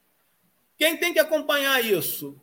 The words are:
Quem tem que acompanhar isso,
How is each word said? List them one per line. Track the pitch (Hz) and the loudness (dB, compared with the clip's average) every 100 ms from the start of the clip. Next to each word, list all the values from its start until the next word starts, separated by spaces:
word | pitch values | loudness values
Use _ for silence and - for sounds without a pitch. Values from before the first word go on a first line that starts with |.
| _ _ _ _ _ _ _ _ | _ _ _ _ _ _ _ _
Quem | 302 330 | 0 2
tem | 349 | 0
que | 320 | 2
acompanhar | 302 311 294 294 277 262 | 2 0 0 0 2 0
isso, | 226 185 139 - 143 139 | 2 0 -2 -8 -12 -16